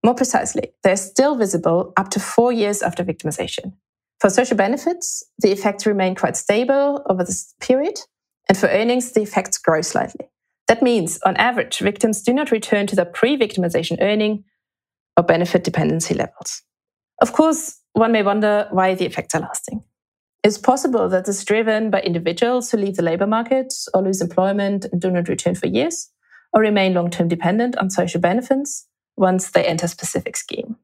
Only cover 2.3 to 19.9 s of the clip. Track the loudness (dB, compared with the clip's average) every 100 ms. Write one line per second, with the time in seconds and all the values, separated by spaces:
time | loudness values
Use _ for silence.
2.3 | 2 2 2 0 0 -4 -4 -6 -4 -6
3.3 | -4 -6 -6 -10 -16 _ _ _ _ 4
4.3 | 4 2 2 2 0 -2 -4 -6 -10 -12
5.3 | 0 2 2 0 0 -2 0 0 0 -2
6.3 | -4 0 0 2 2 2 -2 -2 -2 -2
7.3 | -6 -10 _ 0 2 2 -6 -16 _ _
8.3 | _ 0 2 2 2 2 0 0 -2 0
9.3 | -2 -4 -4 0 0 0 -4 -4 -8 -18
10.3 | _ _ _ 0 4 4 2 0 -2 -2
11.3 | 2 0 0 -4 -2 -2 0 0 0 0
12.3 | 0 2 -2 0 0 2 0 -2 0 0
13.3 | 2 0 0 -2 -2 -2 0 0 2 0
14.3 | -2 -8 _ _ _ _ _ _ 0 2
15.3 | 0 2 0 0 -2 0 -2 -2 -4 -4
16.3 | -8 -14 -14 _ _ _ _ _ -2 0
17.3 | 4 2 2 -6 -14 _ 0 2 4 2
18.3 | 2 2 2 0 0 2 0 -2 -4 -4
19.3 | -4 -4 -10 -10 -12 -14